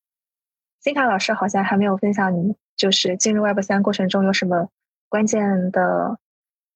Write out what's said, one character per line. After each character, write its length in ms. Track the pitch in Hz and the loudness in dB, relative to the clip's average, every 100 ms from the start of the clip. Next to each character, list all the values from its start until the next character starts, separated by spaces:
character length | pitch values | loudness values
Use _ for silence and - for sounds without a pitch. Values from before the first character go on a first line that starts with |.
| _ _ _ _ _ _ _ _ | _ _ _ _ _ _ _ _
辛 120 | - | -4
卡 120 | 285 254 | 0 0
老 100 | 190 | 0
师 160 | - | -2
好 140 | 214 202 | -2 -2
像 160 | 202 | 0
还 140 | 196 196 | 0 2
没 80 | 202 | 2
有 100 | 190 | 0
分 180 | 202 | 0
享 200 | 208 196 180 | 0 0 0
你 180 | 185 214 _ - | -2 -4 _ -2
就 160 | 196 | 0
是 240 | 190 190 185 | 2 0 -2
进 180 | 220 | 0
入 80 | 214 | 0
Web 180 | 208 202 | 0 0
三 200 | 196 196 | 0 0
过 120 | 202 | 0
程 140 | 202 190 | 0 0
中 160 | 196 190 | 2 2
有 80 | |
什 120 | 196 185 | 0 0
么 240 | 175 175 _ _ _ - | -2 -2 _ _ _ -6
关 180 | 214 214 | -2 0
键 460 | 220 202 190 185 | 0 0 0 0
的 480 | 190 180 175 170 220 _ _ _ _ _ | 0 0 0 -2 -6 _ _ _ _ _